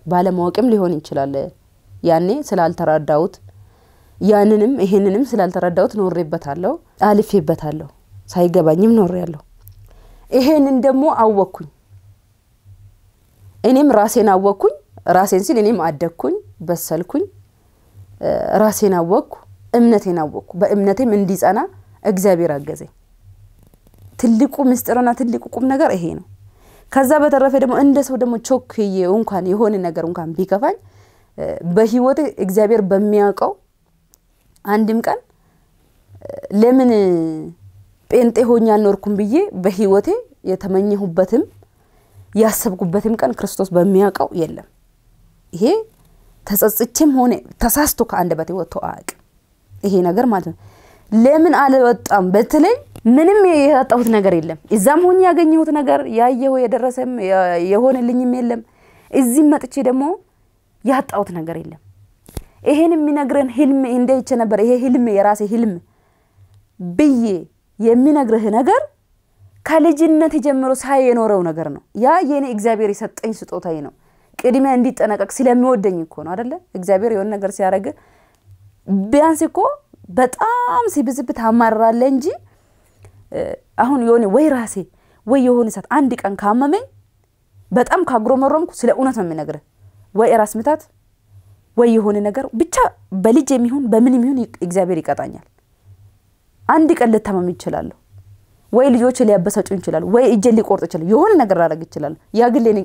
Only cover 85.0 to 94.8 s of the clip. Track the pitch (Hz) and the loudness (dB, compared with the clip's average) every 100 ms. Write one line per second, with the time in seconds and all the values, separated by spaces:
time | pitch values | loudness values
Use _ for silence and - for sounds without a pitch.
85 | _ _ 214 269 247 240 220 196 - 277 | _ _ -2 2 2 2 0 -6 -4 0
86 | 269 - 196 196 202 240 285 403 523 _ | 0 -2 -6 -4 -2 0 0 -2 -4 _
87 | _ _ _ _ _ _ - 214 240 370 | _ _ _ _ _ _ -4 -2 0 0
88 | 339 240 220 269 269 302 349 - 233 240 | 0 -2 0 0 0 0 -4 -4 -2 0
89 | 262 226 175 156 151 151 _ _ - _ | -2 -2 -6 -8 -10 -12 _ _ -20 _
90 | _ 190 233 226 208 220 254 311 - _ | _ 0 2 4 0 -2 -2 -4 -6 _
91 | _ _ _ - _ _ _ - 240 226 | _ _ _ -20 _ _ _ 0 2 4
92 | 208 208 208 233 262 226 339 523 466 - | 2 -2 -2 -4 -6 -4 -2 0 -2 -4
93 | - 190 208 277 269 262 240 277 240 220 | -10 -2 2 2 2 0 0 -2 0 2
94 | 254 254 247 262 220 - 180 185 | 4 2 0 -2 -6 -8 -4 -2